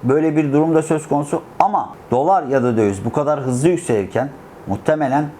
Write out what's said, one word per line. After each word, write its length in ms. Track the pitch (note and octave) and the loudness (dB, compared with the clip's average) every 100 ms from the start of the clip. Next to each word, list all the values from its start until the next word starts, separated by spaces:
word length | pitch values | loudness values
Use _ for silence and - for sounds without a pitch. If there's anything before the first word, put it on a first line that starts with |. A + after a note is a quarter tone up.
Böyle 320 | A#2+ C#3+ D#3+ D3+ | 2 2 2 2
bir 180 | D3+ | 2
durum 220 | C#3 E3 D#3+ | 2 4 2
da 60 | |
söz 260 | D#3 D#3 D3+ | 2 -2 0
konusu 340 | D3 C#3+ - - - | -2 -2 -6 -6 0
ama 300 | F#3 G3+ - - - | 2 2 -4 -12 -2
dolar 320 | B2 D3+ F#3+ | 0 2 0
ya 200 | D3 C3+ | 2 0
da 140 | B2 A2+ | 2 2
döviz 280 | G#2+ G2 G#2+ | 2 0 -4
bu 60 | |
kadar 280 | C3 D3 D3 | -2 -2 -2
hızlı 300 | C3 B2 D3+ | -2 0 2
yükselirken 600 | F3 - A2+ F#2+ A2+ C3+ - - - - | 0 0 -2 -2 -2 -4 -8 -20 -20 -8
muhtemelen 580 | G2 - D#3 C#3+ C3+ D3+ D3 | -6 -2 -2 0 -2 -2 -8